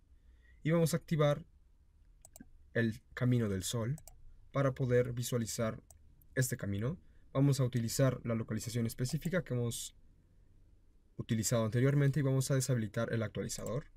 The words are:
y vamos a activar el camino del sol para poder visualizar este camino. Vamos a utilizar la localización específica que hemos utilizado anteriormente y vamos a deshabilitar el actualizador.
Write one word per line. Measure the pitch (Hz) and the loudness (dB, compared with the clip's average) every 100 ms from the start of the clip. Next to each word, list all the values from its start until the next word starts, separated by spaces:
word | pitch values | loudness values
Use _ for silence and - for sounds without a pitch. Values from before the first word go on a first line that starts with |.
| _ - - - - - | _ -20 -20 -20 -20 -8
y | 151 | 0
vamos | 170 165 | 2 2
a | 170 | 0
activar | - 156 147 147 - - - _ _ - - - - - - - - | 0 2 2 2 -4 -20 -20 _ _ -20 -20 -20 -20 -20 -20 -20 -6
el | 120 117 107 - | -2 -2 -2 -10
camino | - 127 123 110 | -2 2 2 2
del | 95 | -2
sol | - 120 113 151 - - - - - | -2 -2 -2 -4 -8 -20 -20 -20 -6
para | 139 135 | 0 0
poder | 131 127 123 123 | 0 2 4 4
visualizar | 120 120 123 110 - 110 110 - - - - - | -2 -2 -2 -2 -2 -2 -4 -12 -20 -20 -20 -6
este | - 127 123 | -2 -2 -2
camino. | 95 101 120 180 - - - | -4 -2 -2 -6 -12 -20 -4
Vamos | 135 143 135 | 2 4 4
a | |
utilizar | 123 123 117 - 135 - | 2 0 0 2 2 2
la | 120 | -2
localización | 113 110 110 - 117 117 | -4 -2 -6 -4 -2 -2
específica | - 127 156 160 139 | -2 -4 -2 -2 -2
que | 123 | -2
hemos | 123 117 - - - - - _ - - - - - - _ _ - | -2 -2 -4 -10 -16 -20 -20 _ -20 -20 -20 -20 -20 -20 _ _ -12
utilizado | - 110 101 117 | -2 0 2 2
anteriormente | 110 120 135 143 139 135 | 2 2 4 4 4 2
y | |
vamos | 135 135 131 | 2 2 2
a | 135 | 0
deshabilitar | 127 123 107 117 113 | 2 0 0 -2 -2
el | 113 | -2
actualizador. | 107 - 98 - 101 120 - | -2 -4 -6 -6 -4 -6 -6